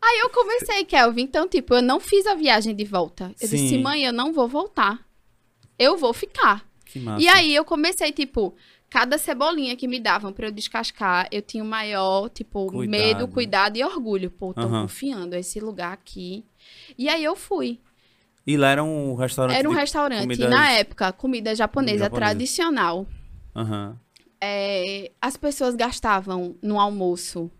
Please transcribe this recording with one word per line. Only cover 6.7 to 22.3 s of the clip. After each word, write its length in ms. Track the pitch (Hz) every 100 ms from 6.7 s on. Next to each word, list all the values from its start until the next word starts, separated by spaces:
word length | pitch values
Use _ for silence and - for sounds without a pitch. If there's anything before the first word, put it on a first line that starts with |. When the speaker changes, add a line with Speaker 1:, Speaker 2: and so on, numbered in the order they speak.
| _
Speaker 2:
Que 140 | - -
massa. 220 | 123 214
Speaker 1:
E 60 | 339
aí 260 | 370 330
eu 100 | 294
comecei, 480 | 311 330 311 370 311
tipo, 420 | 294 277 247 196 - _ _ _
cada 260 | 262 247 294
cebolinha 580 | 311 269 294 330 262
que 140 | 247 254
me 100 | 254
davam 340 | 220 185 208
pra 140 | 196 220
eu 40 |
descascar, 760 | 214 214 226 226 - 202 180 185
eu 80 | 208
tinha 240 | 208 226
o 20 | 220
maior, 600 | 220 214 208 190 190 214
tipo, 380 | - 226 208 190
Speaker 2:
Cuidado. 240 | 190 202
Speaker 1:
medo, 380 | 208 214 220 247
cuidado 480 | - 233 196 202 214
e 40 |
orgulho. 460 | 277 359 226 202 185
"Pô, 220 | - 190
tão 120 | 190
Speaker 2:
Aham. 180 | 117 113
Speaker 1:
confiando 520 | 101 - 277 247 175
esse 240 | 175 180 214
lugar 320 | 214 190 175
aqui." 520 | 190 - - 180 190 226 _ - - - -
E 100 | 269
aí 160 | 330
eu 100 | 302
fui. 460 | 381 - 381 254 233 _ _ _ _ _ _ -
Speaker 2:
E 100 | 143
lá 120 | 139
era 120 | 139
um 300 | 156 156 139
restaurante 420 | 123 127 135 131 254
Speaker 1:
Era 120 | 285
um 40 |
Speaker 2:
de 60 | 302
Speaker 1:
restaurante, 420 | 285 311 294 233
Speaker 2:
comidas 280 | 247 247 247
Speaker 1:
na 200 | 247 294
época, 400 | 240 202 - 190
comida 420 | 185 262 247 220
japonesa 500 | 220 220 277 269 208
Speaker 2:
japonesa. 60 | 202
Speaker 1:
tradicional. 960 | 220 214